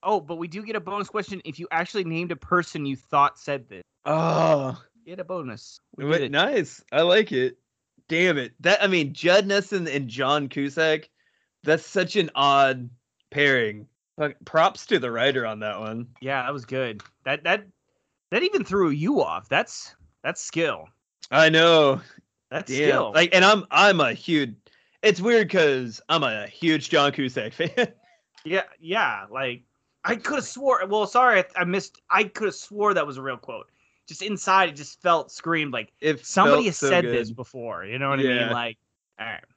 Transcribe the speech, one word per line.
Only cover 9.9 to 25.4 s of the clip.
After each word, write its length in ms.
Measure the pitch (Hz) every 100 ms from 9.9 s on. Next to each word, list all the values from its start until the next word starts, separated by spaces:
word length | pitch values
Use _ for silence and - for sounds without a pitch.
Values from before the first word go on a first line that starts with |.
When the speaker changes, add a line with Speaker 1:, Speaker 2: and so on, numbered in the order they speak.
| 139 131
Speaker 2:
John 400 | 117 135 147 139
Cusack, 600 | - 139 139 160 156 151 _ _ _ _ _
that's 220 | 139 156 -
such 300 | 196 180 208
an 140 | 160 131
odd 540 | 139 139 139 131 123 123 _ _ _
pairing. 560 | 147 143 131 113 104 - _ _ -
Fuck, 180 | 147 127 -
props 400 | 160 175 - -
to 140 | 196
the 120 | 127
writer 340 | 117 131 131 113
on 140 | 107
that 200 | 107 98
one. 280 | 110 113 120 -
Speaker 1:
Yeah, 220 | 127 135
that 100 | 127
was 100 | 143 113
good. 360 | 131 127 107 - _ -
That, 180 | 147
that, 220 | 170 208 202 _ _ _ _ _ _
that 120 | 202
even 200 | 359 415
threw 260 | 202 196 175
you 300 | 147 170 277
off. 280 | 123 82 104
That's, 460 | 143 226 - - _ _ _
that's 180 | - 175
skill. 460 | - 160 160 98 80 _ _ _ -
Speaker 2:
I 200 | 139 160
know. 500 | 160 165 165 143 135 - - _ _ _
Speaker 1:
That's 200 | 139 190
Speaker 2:
Damn. 160 | 131 147
Speaker 1:
skill. 240 | 135 120
Speaker 2:
Like, 220 | 156 170 185
and 80 |
I'm, 220 | 190 214 -
I'm 300 | 147 202 185
a 140 | 135
huge, 420 | 110 - 160 135 107 _ _ _ _
it's 160 | 214 175
weird 320 | 196 233